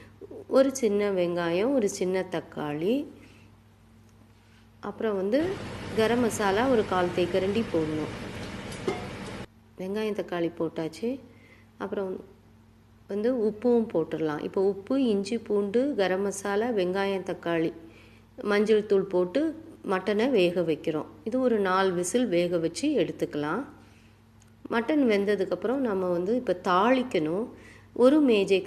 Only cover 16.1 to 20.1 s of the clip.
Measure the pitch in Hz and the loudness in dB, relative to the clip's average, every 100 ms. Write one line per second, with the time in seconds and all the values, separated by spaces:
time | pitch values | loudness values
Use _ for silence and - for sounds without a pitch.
16.1 | 190 202 190 202 202 240 214 180 190 196 | 0 -2 -4 -2 0 0 0 0 0 -2
17.1 | 196 185 165 175 170 165 - - - - | -2 -4 -6 -2 0 0 -4 -16 -20 -20
18.1 | - - - 202 202 214 214 208 202 190 | -20 -20 -8 0 2 4 2 4 2 2
19.1 | 180 180 254 320 - - - - 185 185 | 0 2 0 -2 -4 -14 -12 -4 -2 0